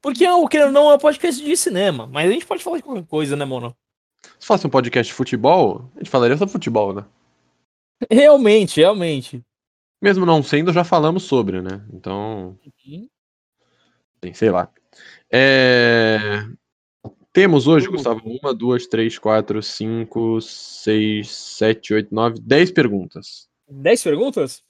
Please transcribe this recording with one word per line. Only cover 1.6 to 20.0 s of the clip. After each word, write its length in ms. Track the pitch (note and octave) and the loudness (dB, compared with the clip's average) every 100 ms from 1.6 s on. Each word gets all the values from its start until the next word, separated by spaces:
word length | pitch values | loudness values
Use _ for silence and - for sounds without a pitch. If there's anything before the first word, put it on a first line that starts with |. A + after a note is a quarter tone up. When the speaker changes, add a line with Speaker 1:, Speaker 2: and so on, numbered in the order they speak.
| F4 F#3 G3 C#3 A#2 | -2 -2 -2 -2 -8
Speaker 1:
mas 200 | C3+ E3+ | -2 0
a 40 | |
gente 120 | C4 - | -2 -4
pode 180 | F#4+ | -10
falar 140 | - E4+ | -6 -10
de 40 | |
qualquer 240 | - A#3 D#3+ | -8 -12 -6
coisa, 300 | D3+ D3 C#3+ | -6 -4 -6
né, 80 | |
Mauro? 300 | C3+ B2+ A#2+ - _ _ _ _ _ _ | -6 -8 -10 -16 _ _ _ _ _ _
Speaker 2:
Se 80 | - | -2
fosse 200 | G3+ D#3 | -2 2
um 40 | |
podcast 380 | C3 A#2+ B2 A2+ | 0 0 -2 -4
de 20 | |
futebol, 760 | - C3 A#2 A#2+ F3+ A#2+ F#2 B2 | -6 -6 0 2 4 2 -2 -14
a 40 | - | -18
gente 120 | - | -4
falaria 260 | C3+ A#2+ D3 | 0 2 0
sobre 160 | G3 | -2
futebol, 400 | G3 - A2+ G2+ | -4 -4 -2 -2
né? 120 | G2 G2+ _ _ _ _ _ _ _ _ _ - | -6 -14 _ _ _ _ _ _ _ _ _ 0
Speaker 1:
Realmente, 720 | A3 C#4+ C#4+ A3+ G#3+ G3 - | 6 8 8 6 4 2 2
realmente. 600 | E3+ G#3 E3+ C#3+ B2 B2+ _ _ _ _ _ _ | 2 2 -4 -6 -10 -18 _ _ _ _ _ _
Speaker 2:
Mesmo 240 | G3 F#3+ F3+ | 0 2 2
não 160 | D#3+ | 2
sendo, 300 | C3+ D3 E3+ | 2 0 0
já 120 | E3+ | 0
falamos 380 | F3 F3 D3+ F3+ | 2 2 0 -2
sobre, 400 | - C3 G2+ F#2 | -2 -2 -2 -6
né? 200 | F2+ G2 G#2 | -8 -12 -16
Então, 680 | F#2 F#2+ G2 G#2+ G#2+ F#2 F#2+ D3 _ C3+ | -16 -12 -10 -10 -12 -14 -18 -20 _ -20
Speaker 1:
Uhum. 220 | D#3+ A#3+ _ _ _ _ _ _ _ _ _ _ _ | -20 -20 _ _ _ _ _ _ _ _ _ _ _
Speaker 2:
tem, 140 | F2+ | -18
sei 160 | E2+ A2 | -2 0
lá. 180 | F2+ F2 _ _ _ - - _ | 0 -4 _ _ _ -20 -20 _
É... 880 | A#2+ C3+ C3+ B2+ B2 A#2+ A#2 A2 G#2+ G#2+ G#2 G#2+ - _ _ _ _ - _ _ | 2 4 4 4 4 4 2 2 0 -2 -6 -8 -16 _ _ _ _ -20 _ _
Temos 340 | - F#3+ D3+ B2+ | 2 4 4 4
hoje, 200 | D#3+ F#3+ | 2 2
Speaker 1:
Uhum. 60 | |
Speaker 2:
Gustavo, 280 | - B2 A2+ A2 | -4 -4 -6 -8
uma, 260 | B2 C#3+ | -8 -6
duas, 340 | A#2+ A#2+ B2 - | -4 -2 -4 -2
três, 320 | A2+ A2+ - | -2 -2 -4
quatro, 440 | G#2+ A2 G#2+ G#2+ | 0 0 0 -6
cinco, 800 | G#2+ - A2 A2+ | -8 -10 -8 -6